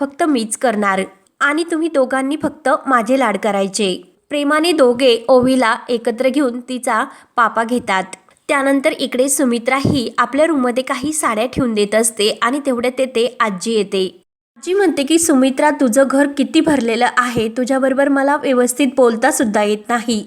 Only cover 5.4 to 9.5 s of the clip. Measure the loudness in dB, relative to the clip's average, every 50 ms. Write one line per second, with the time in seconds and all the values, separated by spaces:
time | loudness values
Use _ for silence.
5.4 | 4 4 2 2 2 0 0 -2 -4 -4 -6 -4 -2 -4 -2 0 0 0 0 0
6.4 | 0 0 -2 -6 -10 -10 -10 -8 -4 -2 -2 -2 -2 -4 -8 -16 -20 _ _ 0
7.4 | 0 2 0 -2 -2 -2 -2 -2 -2 -2 -2 -2 -2 -4 -10 -20 _ _ _ _
8.4 | _ -2 -2 0 2 2 0 2 0 0 -2 -2 -4 -4 -2 -2 0 0 0 0
9.4 | 0 0